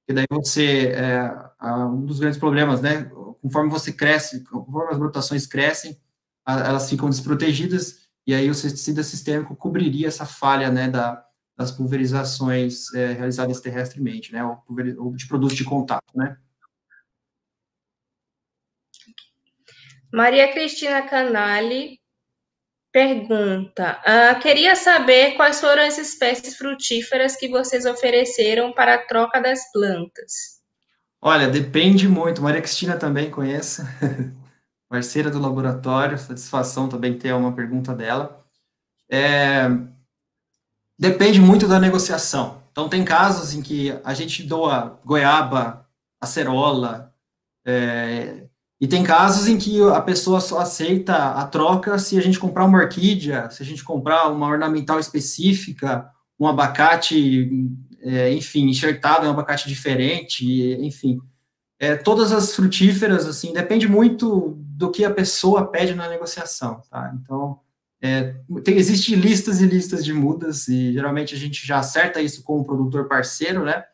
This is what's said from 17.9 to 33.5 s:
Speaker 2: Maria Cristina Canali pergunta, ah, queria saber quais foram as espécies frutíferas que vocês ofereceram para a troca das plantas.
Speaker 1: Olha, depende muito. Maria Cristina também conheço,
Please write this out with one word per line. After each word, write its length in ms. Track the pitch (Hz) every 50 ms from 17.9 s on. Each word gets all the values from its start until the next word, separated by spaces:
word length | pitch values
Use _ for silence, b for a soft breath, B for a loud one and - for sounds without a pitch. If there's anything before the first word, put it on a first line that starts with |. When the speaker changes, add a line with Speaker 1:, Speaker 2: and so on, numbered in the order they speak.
| _ _ _ _ _ _ _ _ _ _ _ _ _ _ _ _ _ _ _ _ _ _ _ 226 220 - - _ _ _ _ _ _ _ _ b b b b b b b b _ -
Speaker 2:
Maria 400 | 226 233 247 254 269 277 277 -
Cristina 500 | 320 311 302 - - 302 285 277 277 269
Canali 1000 | 269 285 262 254 254 233 208 208 202 202 208 220 233 247 262 285 302 262 _ _ _ _ _ _ _ _ _ _ _ _ _ _ _ _ _ _ _ _
pergunta, 1080 | 262 269 269 269 226 202 220 226 214 208 202 190 190 190 185 _ - 185 170 - - -
ah, 300 | - 214 233 233 240 247
queria 420 | - - 302 285 294 311 359 381
saber 580 | 359 - 359 349 320 262 254 254 254 269 277 277
quais 220 | - 302 294 294 -
foram 240 | - 294 285 294 294
as 140 | 294 294
espécies 600 | 302 302 - - - 262 240 247 247 - 262 262
frutíferas 800 | - 269 277 277 262 - - 240 233 226 - 269 254 262 269 269
que 140 | - 269 254
vocês 380 | 254 254 262 254 - 247 247
ofereceram 840 | 247 240 240 - 247 233 240 254 247 - - 220 214 220 233 240 247 240
para 220 | - 240 240 240
a 120 | 240 240
troca 340 | - 240 226 233 233 233 262
das 320 | 240 254 262 262 262 - _
plantas. 880 | 208 202 196 185 170 170 170 _ - - _ - - - - - _ _ _ _ _ _ _ _ _ _ _ _ _
Speaker 1:
Olha, 280 | - 151 156 151 139 127
depende 580 | 127 147 139 127 - 151 170 190 196 190 190
muito. 360 | 196 185 165 165 170 165 143 139
Maria 180 | 147 151 165
Cristina 360 | 165 - - - 185 180 175
também 340 | 170 170 151 143 139 151 151
conheço, 520 | - - 139 135